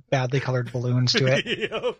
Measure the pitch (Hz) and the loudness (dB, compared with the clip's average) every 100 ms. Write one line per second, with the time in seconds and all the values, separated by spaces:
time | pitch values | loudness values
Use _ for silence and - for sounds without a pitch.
0 | - 135 127 139 131 127 120 127 123 123 | -2 -2 0 -2 0 -2 -2 -4 0 2
1 | 127 220 131 135 240 190 214 214 240 - | 2 2 4 2 0 -4 -4 -4 -4 -6